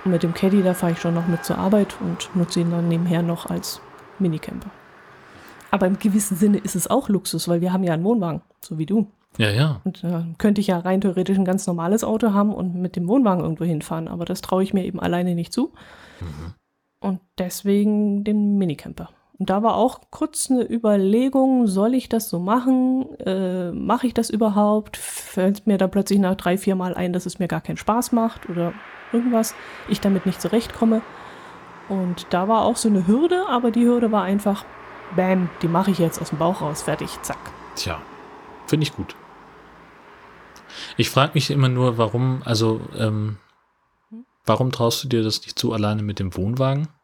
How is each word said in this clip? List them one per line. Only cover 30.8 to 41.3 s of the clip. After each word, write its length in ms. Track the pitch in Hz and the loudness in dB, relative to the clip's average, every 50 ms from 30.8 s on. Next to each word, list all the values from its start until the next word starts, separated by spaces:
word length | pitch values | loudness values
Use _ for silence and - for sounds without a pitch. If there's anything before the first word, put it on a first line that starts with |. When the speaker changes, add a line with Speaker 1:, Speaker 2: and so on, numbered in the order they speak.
| 233 226 220 220 226 - - - - - - - - - - - - - - - - - | 2 4 4 2 0 -6 -18 -18 -18 -18 -18 -18 -20 -20 -20 -20 -20 -20 -20 -20 -10 -6
Speaker 1:
Und 380 | 196 190 185 180 175 - - - | -4 -2 -2 -2 -4 -6 -6 -2
da 180 | - 175 185 202 | -2 0 2 2
war 140 | 226 220 - | 2 4 4
auch 140 | - 240 - | 2 2 2
so 100 | - 226 | 2 4
eine 180 | 208 190 180 170 | 4 4 4 4
Hürde, 360 | 214 247 311 349 349 359 381 415 | 4 4 4 2 2 0 0 0
aber 220 | 262 240 240 240 | 0 2 2 2
die 140 | 226 240 240 | 4 4 4
Hürde 260 | 240 240 240 233 220 | 4 4 4 2 2
war 120 | 214 208 185 | 2 2 2
einfach, 400 | 180 196 208 208 208 196 202 - - - - - - - - - - 190 | 2 0 0 2 0 0 -2 -4 -14 -18 -20 -18 -18 -18 -18 -16 -4 0
bam, 340 | 170 185 185 190 190 180 165 - - - | 0 2 4 4 2 2 -2 -4 -2 -2
die 40 | 165 | 2
mache 240 | 165 170 190 202 | 2 2 4 2
ich 60 | 190 160 | 2 2
jetzt 240 | 170 165 165 - | 2 0 0 -4
aus 80 | 165 - | -6 -6
dem 80 | - 147 | -4 0
Bauch 240 | 160 170 190 - | 0 0 0 0
raus, 220 | 160 151 151 - - | -4 -6 -4 -4 -4
fertig, 260 | - 151 - - - - - - | -4 -4 -4 -4 -10 -10 -12 -8
zack. 140 | - - - - - - - - - - | -10 -10 -10 -10 -18 -18 -18 -20 -16 -10
Speaker 2:
Tja, 260 | - - - 82 76 - - - - - - - - - - - - - - | -8 -6 -6 -6 -8 -10 -16 -20 -20 -20 -20 -20 -20 -20 -20 -20 -20 -4 -2
finde 160 | - 151 151 | 0 0 0
ich 120 | 143 - | -2 -4
gut. 200 | - 92 - - - - - - - - - - - - - - - - - - - - - - - - - - - - - - - - - - - - - - - | -8 -10 -10 -10 -18 -18 -20 -20 -20 -20 -20 -20 -20 -20 -20 -20 -20 -20 -20 -20 -20 -20 -20 -20 -20 -20 -20 -20 -20 -20 -20 -20 -20 -20 -20 -16 -14 -14 -14 -10 -10
Ich 120 | 120 - | -10 -2
frag 240 | - 127 139 143 | 0 0 0 2